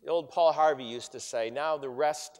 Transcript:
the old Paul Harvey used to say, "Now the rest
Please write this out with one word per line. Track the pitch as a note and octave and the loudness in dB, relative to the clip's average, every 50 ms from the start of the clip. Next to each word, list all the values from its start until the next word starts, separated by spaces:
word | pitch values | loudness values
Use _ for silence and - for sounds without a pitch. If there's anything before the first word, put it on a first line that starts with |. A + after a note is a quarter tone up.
| - | -6
the | D3 | -2
old | E3 E3+ D3+ C3 | -2 -2 -2 -2
Paul | - F3 E3+ D#3+ C#3+ | 2 4 4 4 6
Harvey | D3+ D#3 D#3 D3 C3 C3 | 6 4 4 4 2 -4
used | A2+ A#2+ A#2+ A2 - | -8 -10 -10 -10 -12
to | - A#2 | -12 -12
say, | - - - A#2 A2+ A#2 | -10 -6 -4 -4 -4 -2
"Now | A#2+ C3+ D3+ D#3 D#3 | -4 -4 -2 -2 -2
the | D3 C#3 C3+ | -4 -4 -6
rest | B2 B2+ D3+ D3+ D3+ - - - - | -2 0 0 0 0 -2 -8 -14 -18